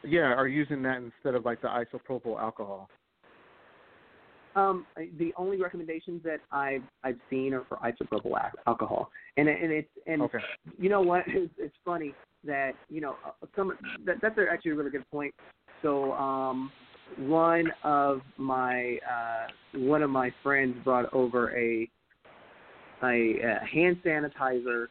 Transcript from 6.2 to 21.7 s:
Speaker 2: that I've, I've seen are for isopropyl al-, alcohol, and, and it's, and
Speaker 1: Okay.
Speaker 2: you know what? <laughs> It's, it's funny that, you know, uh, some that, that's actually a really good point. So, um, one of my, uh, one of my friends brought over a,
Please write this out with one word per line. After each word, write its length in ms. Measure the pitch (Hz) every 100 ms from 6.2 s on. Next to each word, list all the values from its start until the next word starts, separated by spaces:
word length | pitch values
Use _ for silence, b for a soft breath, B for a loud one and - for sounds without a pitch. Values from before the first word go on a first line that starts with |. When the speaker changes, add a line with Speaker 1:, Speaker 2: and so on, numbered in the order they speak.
Speaker 2:
that 160 | 165 151 _
I've, 300 | 143 139 135 131 _
I've 160 | 135 123 -
seen 260 | 131 135
are 100 | 131 123
for 80 | 123
isopropyl 540 | 117 120 - 110 117 110
al-, 140 | - - -
alcohol, 440 | 117 107 107 - B B -
and, 120 | 151
and 240 | 147 165
it's, 160 | 156 151 - -
and 160 | 160
Speaker 1:
Okay. 160 | 123 117 - - 156 -
Speaker 2:
you 100 | 185
know 120 | 202
what? 240 | 175 180
<laughs> 20 | 180
It's, 260 | 190 170 -
it's 160 | 147 _
funny 300 | 175 170 147 135 - _
that, 280 | 147 139 135 123 -
you 120 | 156
know, 160 | 147 - -
uh, 200 | - - -
some 200 | 196 180 - -
that, 120 | 180 170
that's 140 | 220 220 190
actually 200 | 170 165
a 40 |
really 160 | 151 143
good 200 | 135 -
point. 240 | 147 143 - - _ _ -
So, 300 | 156 139 135
um, 580 | 135 135 135 131 131 135 - - - - -
one 520 | 135 160 165 165 165 -
of 380 | 156 143 139 135 135 -
my, 600 | 135 131 127 127 123 120 123
uh, 680 | 120 117 113 113 - - 135
one 240 | 131 151
of 80 | 147
my 220 | 135 127 -
friends 340 | 139 139 131 123
brought 280 | 131 127 120
over 380 | 131 123 123 117 123
a, 320 | 117